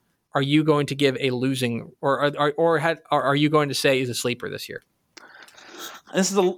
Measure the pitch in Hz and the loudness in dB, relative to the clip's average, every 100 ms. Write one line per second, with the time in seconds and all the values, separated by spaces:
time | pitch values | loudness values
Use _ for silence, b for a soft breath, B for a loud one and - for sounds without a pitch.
0 | _ _ _ 143 139 151 156 147 139 135 | _ _ _ -2 2 2 4 2 0 0
1 | 139 127 139 123 131 131 123 113 110 - | 0 0 -2 0 -2 0 -2 -4 -8 -6
2 | 143 127 147 143 147 147 170 160 165 160 | -2 0 0 0 -2 2 2 2 0 -4
3 | - 147 127 143 147 151 143 131 147 131 | -2 0 2 2 2 2 0 0 2 2
4 | 127 113 123 123 101 98 - - - _ | 0 -4 -4 -4 -6 -10 -12 -14 -18 _
5 | _ - B B B B B B B B | _ -20 B B B B B B B B
6 | B - 190 196 185 | B -2 0 2 2